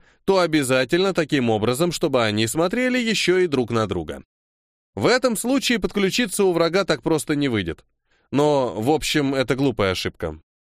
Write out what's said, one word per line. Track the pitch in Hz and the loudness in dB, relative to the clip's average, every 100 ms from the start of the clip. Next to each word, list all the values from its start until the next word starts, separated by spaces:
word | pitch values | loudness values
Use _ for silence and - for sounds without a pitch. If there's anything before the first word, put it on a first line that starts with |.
| _ _ - | _ _ 0
то | 190 | 2
обязательно | 170 156 127 131 131 170 190 | 2 0 2 0 2 0 0
таким | 180 151 147 117 | 0 0 0 2
образом, | 110 110 127 175 | 2 0 0 -2
чтобы | 151 160 131 | -2 0 2
они | 110 104 113 | 2 2 0
смотрели | 156 180 233 254 254 | 0 -2 0 0 0
еще | 226 196 - 185 | -2 0 0 2
и | 180 | 2
друг | 139 113 | 0 0
на | 117 107 | -2 -2
друга. | 90 76 67 - _ _ _ _ _ _ - | -4 -6 -12 -16 _ _ _ _ _ _ -2
В | 240 | 0
этом | 254 254 214 | 2 0 -2
случае | 233 269 - 226 | -2 0 0 -2
подключиться | 180 202 196 - 240 - | -2 -2 -2 0 -2 0
у | 196 | 2
врага | 170 165 180 190 | 2 2 0 0
так | 160 | -2
просто | - 156 - 147 | 0 -2 -2 -2
не | 143 | 0
выйдет. | 110 82 78 _ _ _ _ _ | 0 -2 -8 _ _ _ _ _
Но, | 131 147 143 123 92 | 0 2 2 0 -2
в | 113 | 0
общем, | 151 - 156 135 139 | 0 0 0 0 0
это | 127 131 | 0 0
глупая | 139 110 98 | 0 0 0
ошибка. | 90 92 - 82 78 _ _ | -2 -6 -6 -8 -10 _ _